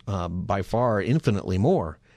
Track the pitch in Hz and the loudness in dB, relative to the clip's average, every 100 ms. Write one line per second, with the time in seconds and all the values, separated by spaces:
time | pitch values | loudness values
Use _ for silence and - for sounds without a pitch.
0 | - 98 87 87 85 101 95 113 123 107 | -6 -4 -4 -4 -2 -2 -2 0 2 2
1 | 90 151 - 101 - 92 123 185 82 - | 2 2 2 0 0 2 2 2 -2 -8
2 | _ | _